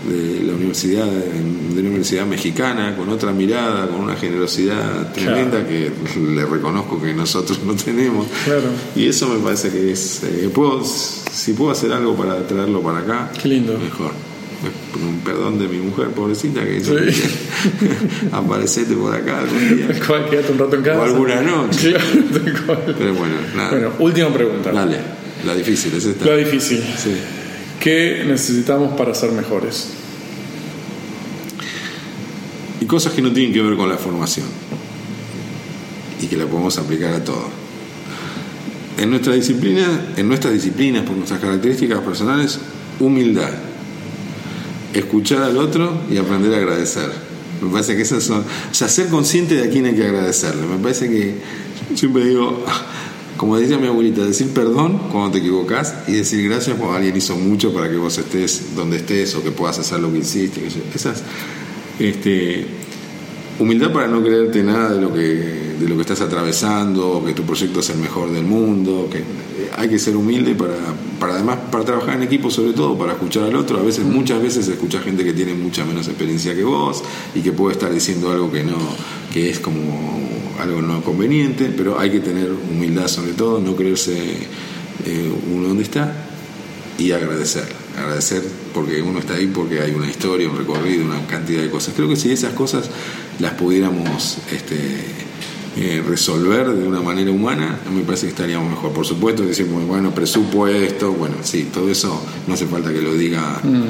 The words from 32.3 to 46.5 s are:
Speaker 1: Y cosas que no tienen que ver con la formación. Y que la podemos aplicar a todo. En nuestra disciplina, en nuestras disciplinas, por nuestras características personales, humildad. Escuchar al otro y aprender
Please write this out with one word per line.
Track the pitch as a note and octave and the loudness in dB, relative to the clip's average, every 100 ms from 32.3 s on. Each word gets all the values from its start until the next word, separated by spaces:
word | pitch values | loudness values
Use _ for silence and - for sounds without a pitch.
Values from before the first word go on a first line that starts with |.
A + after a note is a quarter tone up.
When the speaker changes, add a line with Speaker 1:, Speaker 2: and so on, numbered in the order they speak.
| - - - - - | -10 -12 -10 -10 -4
Speaker 1:
Y | |
cosas | A2+ D#3+ D#3+ | 2 2 2
que | - | 2
no | B2+ | 2
tienen | C3 B2+ | 4 4
que | G#2+ | 4
ver | G#2+ G2 | 4 2
con | F#2 | 0
la | F#2 | 0
formación. | F#2 F2 D#2+ - C2+ - - - - - - - - - - - - - - - - - | -2 -2 -2 -2 -4 -10 -10 -10 -10 -12 -10 -10 -10 -10 -10 -10 -10 -10 -10 -12 -10 -6
Y | E2+ | -2
que | D#2+ | -2
la | |
podemos | D2+ E2 F2+ F2 | 0 0 0 -2
aplicar | D2+ D#2+ E2 | -2 0 0
a | E2 | -2
todo. | D#2 A#1+ - - - - - - - - - - - - - - - - | -2 -4 -6 -10 -12 -12 -12 -12 -10 -10 -8 -8 -10 -10 -10 -10 -8 -2
En | G#2+ | 2
nuestra | B2+ C3 | 2 4
disciplina, | B2 A#2+ B2 F#3+ F#3 F3+ D#3+ - E2 | 4 4 2 2 4 4 0 -2 0
en | G2+ | 2
nuestras | C#3 D3 | 2 2
disciplinas, | G#2+ F#2 G#2 C3+ A#2 | 2 0 2 2 2
por | F#2+ | 0
nuestras | F#2+ F#2 F#2+ | -4 -4 -2
características | G2 F#2+ A#2+ C3 C3 G#2 | 0 2 2 2 2 0
personales, | G2+ E2+ G#2+ C#3 C#3+ - - - - - | 0 -2 2 2 0 -2 -8 -12 -12 0
humildad. | C3 C3 A#2+ F#2+ D2+ - - - - - - - - - - - - - - | 4 6 4 4 0 -4 -10 -10 -12 -10 -10 -10 -10 -10 -8 -8 -8 -10 -2
Escuchar | G#2 - G#2+ G#2 C3+ | -2 2 2 4 2
al | C3+ B2+ | 4 2
otro | D#3 E3 F3 D#3+ - | 2 2 0 0 0
y | G2 | 0
aprender | F#2+ G2 G#2 | 2 2 4